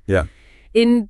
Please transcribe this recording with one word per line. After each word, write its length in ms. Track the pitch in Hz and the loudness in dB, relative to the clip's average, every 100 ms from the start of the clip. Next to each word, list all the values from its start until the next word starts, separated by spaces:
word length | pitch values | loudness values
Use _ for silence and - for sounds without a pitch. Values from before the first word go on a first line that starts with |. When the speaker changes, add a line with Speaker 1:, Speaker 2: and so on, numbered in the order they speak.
| - | -4
Speaker 1:
Ja. 180 | 95 80 - - - - | -4 -4 -12 -20 -20 -4
Speaker 2:
in 380 | 220 233 240 208 | 0 2 0 -2